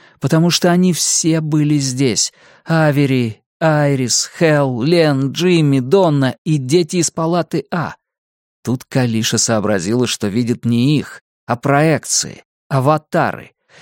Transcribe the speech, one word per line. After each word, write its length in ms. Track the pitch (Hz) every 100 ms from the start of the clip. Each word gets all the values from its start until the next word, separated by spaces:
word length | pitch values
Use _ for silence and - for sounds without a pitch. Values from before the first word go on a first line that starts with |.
| - _
потому 320 | 139 160 170
что 200 | - 180
они 220 | 180 180
все 480 | 156 - - 165 160
были 360 | 156 156 147 151
здесь. 560 | 135 127 135 98 - - - -
Авери, 800 | - 165 156 139 139 131 117 - _ -
Айрис, 720 | 160 151 143 139 120 - - -
Хелл, 440 | 165 147 139 123
Лен, 500 | 135 175 156 135 135
Джимми, 480 | 139 180 170 147 135
Донна 560 | 123 196 170 147 131 -
и 120 | - 151
дети 400 | 127 170 160 180
из 140 | 156
палаты 560 | - 165 175 156 165 -
А. 260 | 175 143 - _ _ _ _ _ _
Тут 220 | - 127
Калиша 520 | - 135 123 113 117 113
сообразила, 720 | - 113 101 98 87 123 117
что 220 | - 104
видит 360 | 107 117 120
не 340 | 117 117 131 147
их, 240 | - - _ _ -
а 100 | 120
проекции, 880 | - 143 160 139 - - - - _ _ -
аватары. 840 | 135 131 156 - 175 120 - - _ _ -